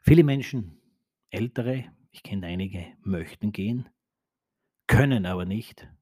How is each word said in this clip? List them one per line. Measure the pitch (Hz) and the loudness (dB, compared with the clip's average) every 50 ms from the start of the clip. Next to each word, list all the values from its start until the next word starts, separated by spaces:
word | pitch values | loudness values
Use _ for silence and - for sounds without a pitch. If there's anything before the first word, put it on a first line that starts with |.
Viele | _ - 151 165 | _ 8 8 8
Menschen, | 160 143 135 139 123 - - 127 101 85 80 _ _ _ _ _ _ _ _ _ _ _ | 8 6 2 -2 -4 -6 -6 -8 -8 -8 -14 _ _ _ _ _ _ _ _ _ _ _
Ältere, | - 101 113 123 _ - 117 123 131 131 123 - _ _ _ _ | -6 -6 -6 -4 _ -6 -4 -4 -4 -6 -8 -12 _ _ _ _
ich | _ - | _ -20
kenne | _ - 104 98 90 | _ -10 -8 -8 -8
einige, | 85 87 92 95 95 98 92 85 - - _ | -6 -6 -6 -6 -6 -8 -10 -12 -12 -18 _
möchten | _ 98 95 85 80 - - _ - 104 | _ -6 -6 -6 -6 -10 -12 _ -6 -6
gehen, | 104 - 95 107 120 123 120 - _ _ _ _ _ _ _ _ _ _ _ _ _ _ _ _ _ _ _ | -6 -4 -6 -4 -4 -6 -8 -12 _ _ _ _ _ _ _ _ _ _ _ _ _ _ _ _ _ _ _
können | - - - 139 139 131 113 92 | 4 4 4 6 4 2 0 0
aber | 90 92 92 87 | -2 -4 -4 -4
nicht | 90 98 110 - - - - - - - _ | -4 -6 -6 -8 -10 -20 -20 -20 -20 -20 _